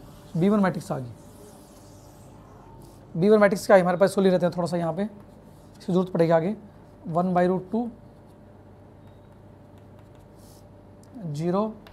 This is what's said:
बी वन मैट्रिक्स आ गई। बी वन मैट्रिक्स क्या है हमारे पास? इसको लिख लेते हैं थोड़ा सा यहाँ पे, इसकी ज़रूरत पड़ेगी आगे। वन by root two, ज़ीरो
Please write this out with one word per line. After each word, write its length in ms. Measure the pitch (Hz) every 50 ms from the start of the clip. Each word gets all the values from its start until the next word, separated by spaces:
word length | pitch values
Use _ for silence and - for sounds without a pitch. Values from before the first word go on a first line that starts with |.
| - - - - - - -
बी 120 | 165 165 196
वन 120 | 208 214
मैट्रिक्स 320 | 202 185 156 160 - - 156
आ 60 | 139
गई। 140 | 131 120 113 - - - - - - - - - - - - - - - - - - - - - - - - - - - - - - - - - - - - - - - -
बी 120 | 170 175 208
वन 100 | 214 214
मैट्रिक्स 260 | 208 196 208 190 -
क्या 100 | - 214
है 60 | 190 175
हमारे 160 | 180 180 170
पास? 120 | 196 185
इसको 100 | 190 208
लिख 120 | 190 190 180
लेते 140 | 180 170
हैं 100 | 175 -
थोड़ा 100 | 175 175 160
सा 80 | 170
यहाँ 160 | 175 170 160 156
पे, 100 | 175 202 220 - - - - - - - - - - - - - -
इसकी 140 | - - 175
ज़रूरत 200 | 180 185 180 -
पड़ेगी 200 | 170 170 160 165
आगे। 240 | 165 160 185 220 - - - - - - - - - - 240
वन 260 | 156 170 175 185 180
by 120 | 175 180 180
root 220 | 185 185 185 - -
two, 140 | 220 240 233 - - - - - - - - - - - - - - - - - - - - - - - - - - - - - - - - - - - - - - - - - - - - - - - - - - - - - - - - - - - - - - - - - 262 196 165 147
ज़ीरो 400 | 143 160 175 180 196 214 220 220 - - -